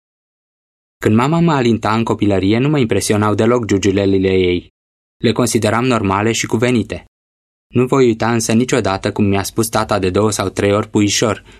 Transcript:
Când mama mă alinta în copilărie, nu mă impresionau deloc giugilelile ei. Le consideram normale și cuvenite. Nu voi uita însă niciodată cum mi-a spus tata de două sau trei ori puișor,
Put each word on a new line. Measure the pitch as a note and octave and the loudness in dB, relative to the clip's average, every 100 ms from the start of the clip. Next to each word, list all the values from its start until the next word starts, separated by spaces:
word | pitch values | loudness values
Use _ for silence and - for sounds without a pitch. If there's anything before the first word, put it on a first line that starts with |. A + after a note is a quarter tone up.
| _ _ _ _ _ _ _ _ _ _ | _ _ _ _ _ _ _ _ _ _
Când | A2 A2 | 0 2
mama | C3+ E3 | 2 2
mă | E3+ | 2
alinta | C#3+ A#2+ A2 G#2 A2 | 2 2 0 0 -2
în | |
copilărie, | A2+ G#2+ G2+ F#2+ F#2+ A2+ | -2 -2 0 0 2 0
nu | C#3 | 0
mă | D3+ | 0
impresionau | A2+ G2+ - G#2+ G#2+ G#2 | 0 0 0 0 0 0
deloc | A2 B2 A2 | 2 0 0
giugilelile | G2 G2 F#2+ G2 G2 F#2+ | 0 2 0 2 2 2
ei. | F#2+ F2+ F2+ - _ _ _ _ _ | 2 0 -2 -6 _ _ _ _ _
Le | A#2 | -2
consideram | A2 A#2+ A2+ G#2+ A2 C3 | 0 0 0 0 0 0
normale | A2+ G2+ G2 A2 | 0 0 0 -2
și | A2 - | -2 -4
cuvenite. | A2+ B2 B2 F#2+ F#2+ - _ _ _ _ _ _ | -2 0 0 -2 -8 -14 _ _ _ _ _ _
Nu | A#2+ B2+ | -2 0
voi | C#3 B2+ | 2 2
uita | A2 A2+ | 2 0
însă | A#2 A2+ | -2 0
niciodată | A2+ B2+ C3+ G2+ F#2+ G#2 | 0 2 0 0 -2 -4
cum | G2 G#2 | -2 0
mi-a | G2 | 0
spus | F#2+ - A2 | -2 -4 -2
tata | A2 G#2+ G#2 | -2 -2 -2
de | F#2 | 0
două | F#2+ G#2+ | 0 0
sau | G#2 G2 | -2 -4
trei | - G2+ | -2 0
ori | G2+ A2 | 0 0
puișor, | A2 G#2 - A#2 - - - | 0 0 0 -2 -2 -8 -10